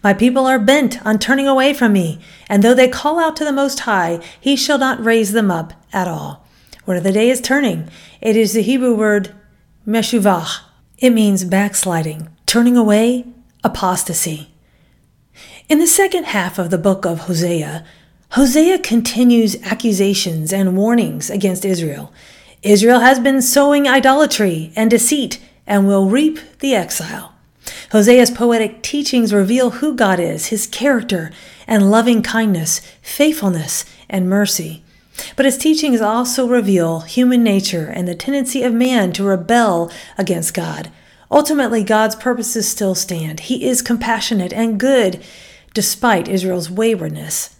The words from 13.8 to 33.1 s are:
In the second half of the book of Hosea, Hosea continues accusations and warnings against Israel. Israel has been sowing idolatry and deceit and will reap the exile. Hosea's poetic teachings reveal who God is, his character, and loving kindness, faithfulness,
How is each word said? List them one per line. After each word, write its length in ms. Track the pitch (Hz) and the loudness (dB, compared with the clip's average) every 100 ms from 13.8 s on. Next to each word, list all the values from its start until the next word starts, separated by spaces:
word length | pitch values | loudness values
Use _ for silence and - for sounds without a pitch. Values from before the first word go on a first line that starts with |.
| 185 185 - 160 - 156 - _ _ _ _ _ _ _ _ _ - - _ | -4 -4 -4 -4 -6 -8 -14 _ _ _ _ _ _ _ _ _ -20 -20 _
In 100 | 302 | 2
the 80 | 330 | 2
second 380 | - 392 370 | 2 2 0
half 340 | - 208 180 185 | -4 -4 -4 -4
of 120 | 170 | -2
the 80 | 175 | 0
book 280 | 175 190 185 | 0 0 -2
of 140 | 165 | -6
Hosea, 640 | 170 170 175 170 147 160 - - _ _ _ | -4 -2 -2 -2 -4 -10 -14 -20 _ _ _
Hosea 500 | 233 269 285 330 381 | 2 4 4 4 2
continues 760 | - 233 233 - 247 233 220 196 | 0 0 0 2 4 4 2 -2
accusations 880 | - 226 233 196 196 196 180 160 156 | -8 -4 -2 0 0 0 -2 -4 -4
and 240 | 196 190 185 | 0 0 2
warnings 540 | 214 240 160 156 - | 2 2 0 -4 -6
against 340 | 202 190 185 | -2 -2 -2
Israel. 480 | 202 180 160 143 147 - - - - _ | -2 -2 -4 -8 -14 -20 -20 -20 -20 _
Israel 360 | 196 208 220 247 | 2 4 6 6
has 200 | 233 262 | 4 4
been 220 | 254 269 | 2 2
sowing 440 | 254 285 285 285 285 | 2 2 4 4 4
idolatry 840 | 262 269 277 294 294 208 160 160 | 4 4 4 2 2 0 -2 -6
and 160 | - 226 | 0 2
deceit 480 | 233 - 294 240 - - _ - | 2 2 -2 -2 -8 -16 _ -2
and 180 | 202 196 | 0 2
will 200 | 196 190 | 2 2
reap 340 | 240 311 311 - _ | 2 0 -2 -14 _
the 160 | 277 | -2
exile. 580 | 233 165 - 165 - - _ _ _ - - - | -2 -2 -8 -10 -12 -14 _ _ _ -18 -18 -2
Hosea's 380 | 214 208 247 240 | 2 6 6 6
poetic 520 | 240 240 233 214 220 | 2 0 2 -2 -6
teachings 500 | - 294 285 254 226 | -8 -6 -2 0 2
reveal 380 | 202 190 247 247 | 2 2 2 0
who 240 | - 302 | -2 -4
God 240 | 247 214 180 | 0 0 0
is, 280 | 170 156 - | -2 -6 -6
his 200 | 220 - | -6 -6
character, 640 | - 269 247 - 190 160 - - - - | -4 0 0 -2 -6 -6 -16 -20 -20 -2
and 240 | 214 196 | 2 4
loving 300 | 220 233 226 | 4 4 2
kindness, 580 | - 226 220 180 160 - - - | 0 -2 0 -2 -2 -6 -8 -20
faithfulness, 800 | - | -16